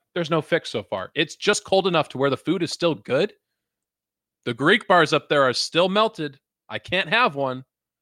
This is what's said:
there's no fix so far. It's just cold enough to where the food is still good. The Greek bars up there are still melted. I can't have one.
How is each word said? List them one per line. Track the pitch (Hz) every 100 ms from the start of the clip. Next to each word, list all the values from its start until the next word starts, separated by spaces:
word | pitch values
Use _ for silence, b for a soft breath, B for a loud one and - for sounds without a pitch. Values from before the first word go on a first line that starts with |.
| _ 175
there's | 156
no | 160
fix | - 165 -
so | -
far. | - - 92 139
It's | 165 -
just | - 208
cold | - 190 185
enough | 165 139
to | 127
where | 139
the | 127
food | - 185
is | 160
still | - 170 131
good. | - 127 208 - _ _ _ _ _ _ _ _ _ _ 117
The | 117
Greek | 147 220 -
bars | 180 156
up | 151 -
there | 147
are | 131
still | 117 - 160 185
melted. | 202 220 - 147 135 _ _ -
I | 107
can't | - 180 156
have | 196 247 143
one. | 135 127 - _ _ _